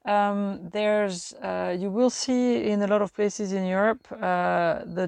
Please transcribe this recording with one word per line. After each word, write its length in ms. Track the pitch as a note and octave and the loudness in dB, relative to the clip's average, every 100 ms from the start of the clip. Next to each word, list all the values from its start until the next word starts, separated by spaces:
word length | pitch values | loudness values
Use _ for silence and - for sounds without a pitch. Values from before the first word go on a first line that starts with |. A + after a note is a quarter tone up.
| - | 0
um, 640 | G#3 G3+ G3+ G3+ G3 F3 | 2 2 0 -2 -4 -6
there's, 640 | G#3 G#3+ G#3+ G3+ F3 - | -2 2 2 0 -2 -10
uh, 440 | - F#3+ F3+ F3+ F3+ | -10 -6 -4 -2 -2
you 140 | G3 | -2
will 180 | G3+ B3 | 2 2
see 560 | - - B3 B3 A#3 G#3+ | 2 -2 2 2 2 0
in 160 | G#3 | 0
a 60 | G3+ | 2
lot 160 | G#3 | 2
of 100 | G3+ | 0
places 400 | - G#3 - G3+ | 0 -2 -2 -4
in 100 | F#3+ F#3 | -2 0
Europe, 420 | F#3 G#3+ A3 - | 2 2 0 -6
uh, 680 | G#3+ F#3 F3+ F3+ F3+ E3+ D#3 | -6 -2 0 2 2 2 0
the 240 | - F3 | -4 -4